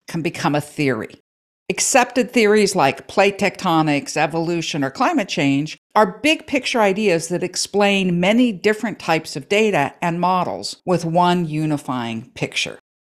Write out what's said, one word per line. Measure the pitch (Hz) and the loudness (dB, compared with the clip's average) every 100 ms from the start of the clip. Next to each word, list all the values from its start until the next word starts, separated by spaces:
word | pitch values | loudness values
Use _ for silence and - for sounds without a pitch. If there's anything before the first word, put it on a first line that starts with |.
| - | -10
can | 175 | -6
become | 160 - 170 | -4 -2 0
a | 151 | 0
theory. | - - 135 113 92 - _ _ _ _ - | -2 -2 -2 -2 -6 -14 _ _ _ _ -6
Accepted | 190 - 262 254 254 233 | -4 2 2 2 0 0
theories | 247 208 214 196 | 2 4 4 4
like | 190 139 - - | 2 0 0 -4
plate | - 202 196 | 2 2 2
tectonics, | 196 - 190 160 156 143 139 151 | -2 -2 0 2 2 0 -2 -2
evolution, | 151 165 165 170 160 - | -2 -2 -2 -4 -4 -4
or | - | -2
climate | - 302 320 190 | 0 0 0 -2
change | - 143 139 156 - _ | 0 0 0 -2 -10 _
are | 208 214 - | 2 2 2
big | 294 320 - | 0 0 -2
picture | 277 - 254 | -4 -2 0
ideas | 208 190 208 165 165 | 2 2 2 0 0
that | 175 | -4
explain | 180 - - 202 202 196 185 175 | -4 -6 -4 0 2 2 2 2
many | 185 226 254 | 2 4 2
different | 180 202 214 226 160 | 2 0 0 -4 -6
types | - 160 160 151 | -2 -2 -2 -10
of | 131 | -2
data | 202 220 170 139 - | 2 2 2 0 -2
and | 175 170 | -4 0
models | 180 185 151 92 104 - | 0 0 -2 -6 -10 -8
with | - 175 | -2 -2
one | 165 165 175 175 165 | 0 2 4 2 0
unifying | 151 156 143 143 127 117 113 - | -2 -2 -2 -4 -6 -6 -8 -10
picture. | - - - - - _ _ _ | -8 -6 -4 -6 -8 _ _ _